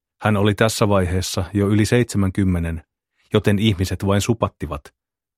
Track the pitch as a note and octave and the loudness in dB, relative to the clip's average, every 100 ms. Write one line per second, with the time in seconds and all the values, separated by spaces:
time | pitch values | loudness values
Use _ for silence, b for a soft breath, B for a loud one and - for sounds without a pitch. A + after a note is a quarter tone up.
0 | _ _ G#2+ G#2 G#2 G2+ A2+ - G#2 G2+ | _ _ -2 2 2 2 0 2 0 2
1 | F2+ F2+ - - F2 G2+ G2+ G#2+ G#2 A#2+ | 0 -2 -4 -6 -4 -2 2 2 2 2
2 | A#2 G#2 G2 G#2 F#2+ F2 E2 E2 - _ | 0 0 -2 0 0 0 -2 -6 -12 _
3 | _ _ _ G#2+ G#2+ G2+ A2 F2+ F#2 F#2 | _ _ _ 0 2 2 2 0 -2 -2
4 | G2 G2+ - A#2 G2 - D2+ D2 - _ | 0 0 0 -2 -2 -6 -12 -12 -14 _
5 | _ _ _ | _ _ _